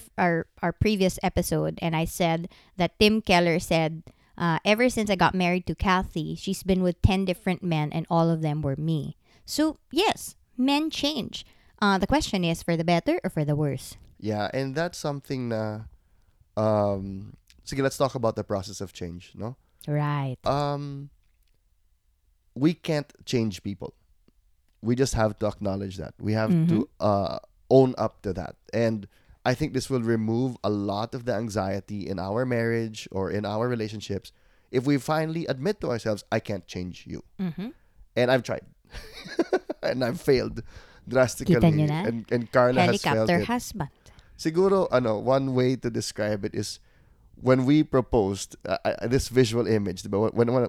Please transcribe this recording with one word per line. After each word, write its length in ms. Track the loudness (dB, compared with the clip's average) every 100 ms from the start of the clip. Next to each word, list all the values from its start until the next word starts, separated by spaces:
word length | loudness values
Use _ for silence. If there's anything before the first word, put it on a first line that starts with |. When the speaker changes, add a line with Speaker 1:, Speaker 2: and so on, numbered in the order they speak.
| -2 0
Speaker 1:
our, 240 | 0 0 -2 _
our 120 | -4 0
previous 400 | 2 2 2 0
episode, 560 | -2 -2 0 0 -2 -2
and 160 | -2 -2
I 80 |
said 480 | -2 0 0 0 -4 -14 _ -2
that 240 | -2 4
Tim 240 | 4 4
Keller 320 | 4 4 4 2
said, 460 | 2 0 0 -4 -12 -20 _ -4
uh, 240 | -2 0
"Ever 320 | 2 4 4
since 160 | 2 0
I 80 | 4
got 160 | 4
married 320 | 4 0 0 -2
to 20 |
Kathy, 600 | -2 2 2 0 -6 -6 -6
she's 240 | -6 -4
been 220 | 0 2
with 160 | 2 2
ten 240 | 2 2
different 400 | 0 -2 -2 -2
men, 240 | 0 0 0 -4
and 80 | 0
all 160 | 2 4
of 160 | 2
them 160 | 0 -2
were 160 | -2 -2
me." 400 | 0 -2 -4 -10 _ _ -8
So, 320 | -2 -2 -2 _
yes, 480 | 0 0 0 -6 -18 _ -2
men 320 | 0 2 0
change. 560 | -2 -4 -4 -8 -10 -16 -20 _ _
Uh, 160 | 2 2
the 80 | 2
question 380 | 0 0 0
is, 160 | 0 -2
for 160 | -2 -2
the 80 |
better 320 | 2 2 2 -2
or 80 | -2
for 80 | -2
the 160 | 0 0
worse? 400 | -2 -4 -8 -18 -20 -10
Speaker 2:
Yeah, 320 | -4 -2 -2
and 240 | -2 -2 -2
that's 240 | -4 -4
something 480 | -6 -6 -6 -4 -2
na, 400 | -2 -2 -6 -10 -20 _ _ _ _ _ 0
um, 720 | 2 4 2 0 -4 -10 -12 -18 _ -20
sige, 160 | -8 -2
let's 160 | -2 0
talk 160 | -2
about 220 | 0 -2 -2
the 80 |
process 400 | -2 -4 -4 -10
of 80 | -12
change, 400 | -10 -10 -10 -14
no? 240 | -12 -12 -12 _ _ -4
Speaker 1:
Right. 480 | -2 -2 -2 -4 -4
Speaker 2:
Um, 640 | -2 -2 -2 -4 -8 -10 -14 _ _ _ _ _ _ _ _ _ _ _ _ _ _
we 200 | 0 0 0
can't 320 | -2 -2 -4 -10
change 380 | -4 0 0 -2
people. 300 | -8 -8 -10 -16 _ _ _ _ _ _ _ _
We 140 | -2 0
just 160 | 2
have 240 | 2 0 0
to 60 | -4
acknowledge 500 | -2 -4 -4 -6 -10
that. 180 | -12 -8
We 120 | -2
have 160 | 0 2 4 4
to, 200 | 2 0
Speaker 1:
Mm-hmm. 120 | -2
Speaker 2:
uh, 380 | 0 2 0 -4 -12 _ 4
own 260 | 6 6 4
up 220 | -4 -4
to 80 | -6
that. 240 | -6 -8 -12 -6
And 340 | 0 0 0 -6 _ _ -6
I 80 | -2
think 180 | 0 -2
this 160 | -4 -2
will 120 | -2
remove 540 | 0 0 2 0 -2 -2
a 60 | -2
lot 420 | -2 -2 -4 -6
of 100 | -6
the 80 | -4 -4
anxiety 720 | -2 -2 -2 -4 -6 -8 -6
in 100 | -6
our 260 | -4 -2
marriage 600 | 0 0 0 0 -2 -8 -8
or 180 | -4 -2
in 140 | -2
our 240 | -2 -2 -2
relationships 640 | -2 -4 -6 -6 -8 -8 -18 _ _ _
if 120 | -2 2
we 80 | 0
finally 460 | 0 -2 -2 -2 -4
admit 340 | -2 -2 -4
to 40 | -4
ourselves, 320 | -4 -2 -4 -2
"I 80 | -4
can't 240 | -2 -6 -8
change 380 | -8 -8 -10 -12
you." 160 | -14 -12 -8
Speaker 1:
Mm-hmm. 380 | -6 -6 -10 -14 _ -20 -6 0
Speaker 2:
And 100 | 2
I've 100 | 2
tried. 200 | 0 -8 -10 -20 _
<laughs> 960 | -18 -18 -18 -8 -4 -2 -2 -4 -6
And 200 | -4 0
I've 160 | -2 0
failed 400 | 2 4 2 -6 -12 -16 -20 -20 -2
drastically. 480 | 2 2 2 2 6
Speaker 1:
Kita 160 | 6
nyo 140 | 4 2
na? 120 | 0
Speaker 2:
And, 200 | -2 -4 -2
and 140 | -2 0
Carla 320 | 4 4 4
has 160 | 4 2
failed 280 | 2 2 2
Speaker 1:
Helicopter 120 | 2
Speaker 2:
it. 80 | 0
Speaker 1:
husband. 420 | -2 -4 -8 -8 -10 -20 -20 -20 -8
Speaker 2:
Siguro, 520 | -2 2 4 4 4
ano, 240 | 2 2 0
one 320 | 2 2 2 2
way 200 | 2 2
to 120 | -2
describe 520 | -4 -4 -4 -2 -2
it 80 | -4 -4
is 240 | -6 -8 _ _ _ _ _ -2
when 240 | 4 4
we 160 | 6 4
proposed, 720 | 4 2 2 2 2 0 -8 -10 -4
uh, 80 | -2
I, 220 | -2 -4 0
this 200 | 0 2
visual 360 | 2 4 2 2
image, 360 | 0 0 -6
diba? 280 | -4 0 0
When, 200 | 2 2
when, 120 | 2